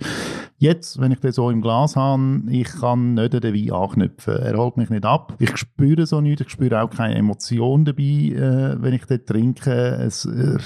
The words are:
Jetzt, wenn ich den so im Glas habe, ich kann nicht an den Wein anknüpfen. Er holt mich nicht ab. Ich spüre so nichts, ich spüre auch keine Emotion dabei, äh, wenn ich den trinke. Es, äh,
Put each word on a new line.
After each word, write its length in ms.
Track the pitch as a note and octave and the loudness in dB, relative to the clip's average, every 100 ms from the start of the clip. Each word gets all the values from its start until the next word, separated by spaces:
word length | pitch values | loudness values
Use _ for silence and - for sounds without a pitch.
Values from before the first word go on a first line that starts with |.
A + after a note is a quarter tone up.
| - - - - - _ | -8 -8 -8 -10 -14 _
Jetzt, 440 | C#3+ E3+ - - | 2 2 -2 -2
wenn 120 | C3 | 0
ich 80 | C3 | 0
den 120 | C3+ | 0
so 180 | B2 A#2+ | 0 0
im 120 | A#2 | 0
Glas 340 | A2 A2+ D3+ - | 0 2 2 2
habe, 460 | C3+ C3+ C3 C#3 A2+ | 2 2 2 0 0
ich 200 | B2+ B2 | -2 -2
kann 460 | - A#2+ B2 A#2+ | -4 -2 0 2
nicht 200 | A#2 A#2 | 2 2
an 60 | B2 | 0
den 140 | A2+ | 0
Wein 180 | G#2 A2 | -2 -2
anknüpfen. 640 | F#2 G2 - F#2+ - - - | -2 0 0 0 -2 -4 -2
Er 200 | - A2 | 0 0
holt 180 | B2 B2 | 0 -2
mich 140 | A#2 | -2
nicht 140 | A2 G#2 | -2 0
ab. 280 | D3+ - - | 0 -2 -2
Ich 180 | A#2+ - | -2 -2
spüre 500 | - - C#3+ D#3+ E3 | -10 0 2 4 2
so 140 | D#3 | 2
nichts, 220 | D3 D3 | 0 0
ich 80 | C3+ | -4
spüre 320 | - B2+ A2+ | -2 0 0
auch 80 | A2+ | -2
keine 240 | - A2+ | -2 -2
Emotion 680 | A2+ G#2 G2+ - A#2+ A#2+ C#3 | 2 0 -2 -4 -2 2 2
dabei, 180 | D3+ C#3 | 2 0
äh, 800 | C#3+ D3 D3 B2+ C3+ C3 C3+ C3+ | 0 0 0 0 0 2 0 -2
wenn 120 | B2+ | -2
ich 100 | B2 - | -2 -2
den 180 | B2 | -4
trinke. 460 | - G#2+ A#2+ B2+ - | 0 0 0 0 -2
Es, 540 | B2 B2 B2 A#2+ - - | 0 0 0 -4 -4 -6
äh, 320 | A2+ C3+ - | -2 -2 -2